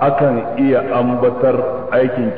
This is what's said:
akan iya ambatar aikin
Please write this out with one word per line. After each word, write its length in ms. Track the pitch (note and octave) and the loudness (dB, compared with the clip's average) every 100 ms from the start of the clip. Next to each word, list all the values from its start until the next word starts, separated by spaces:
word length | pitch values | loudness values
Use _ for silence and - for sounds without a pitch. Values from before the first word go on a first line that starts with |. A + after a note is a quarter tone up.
akan 560 | C#3 C#3 C#3+ A#2 A2+ B2+ | 0 2 2 0 -4 -2
iya 240 | C3+ B2 - A#2+ | 2 2 0 -2
ambatar 600 | B2 B2 B2 - C3 A#2 - - - | 0 2 0 2 0 2 -2 -4 -2
aikin 400 | B2 C3 B2+ G#2+ | 0 0 0 -4